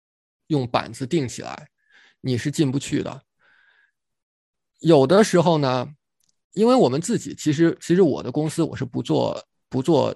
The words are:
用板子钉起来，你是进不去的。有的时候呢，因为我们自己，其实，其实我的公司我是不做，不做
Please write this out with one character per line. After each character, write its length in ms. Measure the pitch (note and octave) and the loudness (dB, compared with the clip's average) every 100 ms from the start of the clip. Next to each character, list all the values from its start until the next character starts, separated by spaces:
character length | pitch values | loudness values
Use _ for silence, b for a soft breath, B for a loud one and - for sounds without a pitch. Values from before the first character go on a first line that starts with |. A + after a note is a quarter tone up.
| _ _ _ _ - | _ _ _ _ -4
用 180 | D3 A#2+ | -2 0
板 260 | A#2 - | -2 -4
子 120 | A#2+ | -10
钉 220 | B2+ E3+ B2 | -4 -2 -2
起 160 | - | -8
来， 260 | B1 D2 D3+ _ b b b b | -12 -14 -18 _ b b b b
你 180 | B2+ A#2+ | -6 -4
是 100 | D3+ | -4
进 220 | C#3+ C#3 | -2 0
不 80 | C3+ | -2
去 240 | - C#3+ | -4 -6
的。 200 | - C#3+ _ _ b b b b b b _ _ _ _ _ _ _ _ | -6 -12 _ _ b b b b b b _ _ _ _ _ _ _ _
有 260 | E3 D3+ | 4 6
的 200 | C3+ F#3+ | 6 4
时 160 | G#3+ F3 | 4 4
候 180 | E3 D#3 | 2 2
呢， 300 | C3+ B2+ C#3 D3+ _ _ _ _ _ | 0 -2 -6 -12 _ _ _ _ _
因 120 | - A3+ | 0 2
为 100 | B3+ | 4
我 120 | C#3+ | 4
们 120 | C3+ | 0
自 180 | F3 G3+ | -2 -4
己， 160 | - | -6
其 180 | - D3+ | -6 -2
实， 240 | D3 E3 - | 2 0 0
其 140 | - F3 | 0 2
实 60 | |
我 200 | E3 D2+ | 2 0
的 80 | G#2+ | -4
公 180 | C#3 D#3 | -4 -4
司 140 | E3 | -2
我 140 | D#3 A#2+ | -4 -4
是 80 | |
不 180 | B2 B2+ | -8 -6
做， 400 | B2 D3 A2+ - - _ _ | -2 0 -2 -4 -12 _ _
不 140 | C3 | -4
做 320 | D3+ D3 A2+ | 2 2 2